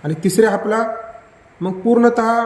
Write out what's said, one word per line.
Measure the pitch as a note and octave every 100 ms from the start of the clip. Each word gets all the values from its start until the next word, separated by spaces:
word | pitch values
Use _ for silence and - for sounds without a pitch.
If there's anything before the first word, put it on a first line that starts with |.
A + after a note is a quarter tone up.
आणि | D3+ D#3
तिसऱ्या | F#3+ A3+ A3
हाफला | G3 G#3+ A3 A3+ - - - - _ _ _
मग | F3+
पूर्णतः | F#3 A#3 A#3+ A#3 A#3 A3+ A#3